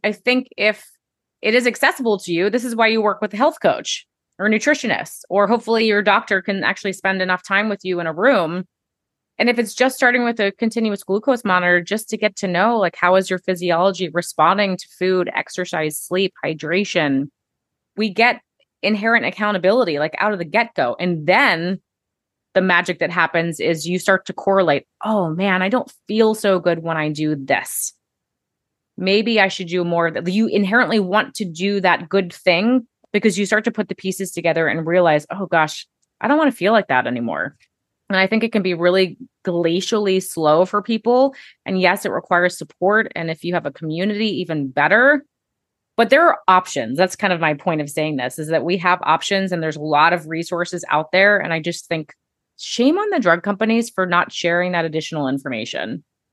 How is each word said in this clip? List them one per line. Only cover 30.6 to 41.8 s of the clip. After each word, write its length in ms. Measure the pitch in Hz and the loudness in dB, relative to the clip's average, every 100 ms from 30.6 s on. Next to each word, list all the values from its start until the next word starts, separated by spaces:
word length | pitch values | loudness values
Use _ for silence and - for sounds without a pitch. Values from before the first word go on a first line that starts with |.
| 190 226 - 226 | 2 2 2 0
want 340 | 180 208 - - | 2 0 -2 -6
to 80 | |
do 360 | 196 160 196 202 | -10 -4 -2 2
that 280 | 180 170 170 | 2 2 0
good 240 | 196 180 | -2 -2
thing 540 | - - 170 220 254 233 _ _ | -2 2 2 2 0 -2 _ _
because 260 | 208 220 180 | 0 0 0
you 80 | 196 | 0
start 180 | 214 | 0
to 60 | 226 | 0
put 180 | - - | -4 -6
the 60 | |
pieces 380 | 185 190 185 190 | -6 -6 -6 -8
together 340 | - 165 160 160 | -2 0 2 0
and 180 | 139 160 | -2 0
realize, 400 | 175 175 151 147 | 4 4 4 0
"Oh 160 | 190 185 | -8 -2
gosh, 400 | 165 151 - - _ _ _ | 0 0 -2 -16 _ _ _
I 80 | 214 | 0
don't 100 | 294 | 2
wanna 140 | 302 | 2
feel 200 | 226 185 | 0 2
like 160 | 220 - | 2 2
that 180 | 127 123 | 0 0
anymore." 500 | 123 117 73 95 - _ _ _ _ _ | -4 -4 -4 -6 -10 _ _ _ _ _
And 100 | 190 | 0
I 80 | 190 | 2
think 160 | 220 | 0
it 80 | 226 | 0
can 120 | 220 | -2
be 120 | 185 | -2
really 420 | 170 175 190 185 - 254 _ - | 0 2 2 0 -4 -20 _ -6
glacially 760 | 175 170 175 - 220 202 190 | -2 0 0 -2 -2 0 0
slow 440 | 180 - 156 151 | -2 -2 2 4
for 180 | 185 208 | 4 0
people. 540 | 196 226 226 247 277 269 - _ | -2 -4 0 2 2 0 -16 _
And 160 | - 190 | -6 0